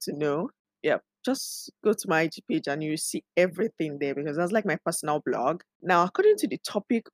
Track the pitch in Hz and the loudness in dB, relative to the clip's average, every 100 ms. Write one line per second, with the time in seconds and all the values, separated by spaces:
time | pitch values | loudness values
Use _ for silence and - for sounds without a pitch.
0 | - 143 151 143 233 - _ _ 151 120 | -4 -2 0 0 -2 -8 _ _ 0 0
1 | - _ - 269 - - - - 220 202 | -2 _ -4 -4 -4 -12 -14 -4 0 0
2 | 196 160 160 - - 156 - 143 156 156 | 2 2 2 -2 -4 -2 -2 -4 -2 -4
3 | - - - - 180 165 220 - 160 143 | -4 -6 -2 2 2 2 -4 -2 -6 -2
4 | 143 139 151 147 175 220 208 160 - 165 | -4 -2 -4 -2 0 0 0 -2 -2 -4
5 | 156 151 - 117 123 170 _ _ 175 175 | 0 -2 0 0 0 -2 _ _ 2 4
6 | 180 - 214 208 254 185 - 208 - 233 | 4 4 4 4 2 -4 -6 -4 0 -2
7 | - | -2